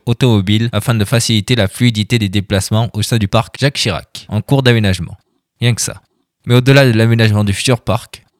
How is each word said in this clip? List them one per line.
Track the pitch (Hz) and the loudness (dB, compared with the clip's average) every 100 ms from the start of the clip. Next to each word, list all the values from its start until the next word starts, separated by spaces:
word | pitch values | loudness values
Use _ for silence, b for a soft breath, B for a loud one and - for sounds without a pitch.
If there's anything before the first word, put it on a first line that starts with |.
| - | -2
automobile | 117 127 104 92 107 117 | 0 2 2 2 0 0
afin | 104 - | -2 -2
de | 113 | -2
faciliter | 101 117 - 110 98 120 | 0 -2 0 -2 0 0
la | 95 | -2
fluidité | - 123 107 101 120 | 0 0 0 -2 -2
des | 101 | 0
déplacements | 104 92 98 - 110 117 | -2 -2 -4 -2 -2 -2
au | 110 | -4
sein | - 117 | -2 -2
du | 98 | 0
parc | 110 - - | 0 -2 -4
Jacques | 139 - | -4 -2
Chirac, | 107 80 - - - | -4 -6 -10 -20 -8
en | 107 | -6
cours | - 139 | -2 0
d'aménagement. | 123 113 101 87 82 - _ _ _ _ | 2 2 2 -2 -6 -12 _ _ _ _
Rien | 120 | -2
que | - | -2
ça. | - 107 _ _ _ _ - | -6 -10 _ _ _ _ 0
Mais | |
au-delà | 123 127 139 131 | 2 4 4 4
de | 110 | 4
l'aménagement | 113 117 110 104 | 2 2 2 2
du | 101 | 0
futur | 95 - 117 | -2 0 -2
parc, | - 92 - - _ | -2 -6 -8 -20 _